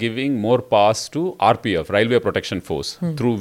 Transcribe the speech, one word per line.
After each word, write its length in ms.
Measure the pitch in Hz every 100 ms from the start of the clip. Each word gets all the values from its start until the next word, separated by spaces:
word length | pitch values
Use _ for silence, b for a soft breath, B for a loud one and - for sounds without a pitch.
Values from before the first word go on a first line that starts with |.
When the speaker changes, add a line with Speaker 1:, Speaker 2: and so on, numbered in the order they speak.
Speaker 1:
giving 360 | 117 117 139 127
more 200 | 107 123
powers 480 | - 110 104 110 -
to 260 | 147 180 -
R 160 | 104 117
P 200 | 117 87
F, 140 | 78
Railway 300 | 101 117 120
Protection 400 | 98 95 - 92
Force, 340 | - 76 -
Speaker 2:
Hmm. 200 | - 175 151
Speaker 1:
through 200 | 120 107